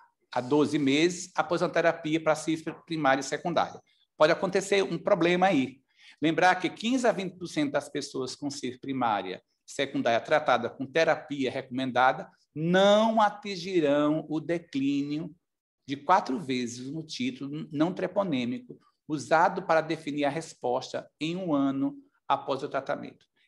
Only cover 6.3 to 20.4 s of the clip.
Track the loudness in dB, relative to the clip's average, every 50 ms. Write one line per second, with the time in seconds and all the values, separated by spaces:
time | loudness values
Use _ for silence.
6.3 | 2 4 4 4 4 4 0 -4 -6 -4 -2 -2 0 2 2 2 2 2 -2 -6
7.3 | -8 -10 -12 -6 -2 -2 -2 0 0 -2 -4 -2 -6 -6 -6 -6 -6 -6 -6 -6
8.3 | -8 -8 -8 -8 -8 -6 -8 -8 -8 -8 -8 -8 -4 -2 0 0 0 0 -2 -4
9.3 | -8 -10 -12 _ _ _ _ -12 -6 -4 -4 -4 -2 -2 0 2 2 2 2 2
10.3 | 0 0 4 2 2 2 2 -2 -6 -6 -10 -4 0 2 2 4 2 0 -2 -8
11.3 | -6 -4 -4 -2 -2 -4 -8 -6 -6 -4 -4 -2 2 4 4 4 4 2 -4 -12
12.3 | -18 _ _ _ _ -4 -2 2 4 6 6 6 6 6 4 4 4 4 2 2
13.3 | 0 -4 -8 -8 -8 -8 -8 -2 2 2 4 4 4 4 4 2 2 0 -2 -4
14.3 | -4 -4 -2 -2 -4 -4 -4 -4 -4 -2 0 2 0 0 -2 -2 -4 -6 -6 -8
15.3 | -12 -18 _ _ _ _ _ _ _ _ _ -10 -10 -6 0 2 4 4 4 0
16.3 | -4 -4 -4 -4 -4 -4 -4 -4 -8 -10 -10 -10 -10 -10 -10 -10 -8 -4 -4 -4
17.3 | -4 -6 -10 -10 -8 -10 -10 -8 -4 -2 -2 -2 -2 -4 -6 -4 -2 -2 -2 0
18.3 | -2 -2 -2 -4 -4 -6 -10 -14 -18 -20 _ _ _ _ _ -8 -6 -6 -2 2
19.3 | 2 4 4 4 2 -2 -2 2 2 2 2 0 -4 -6 -6 -6 -4 -2 -2 -2
20.3 | -2 -2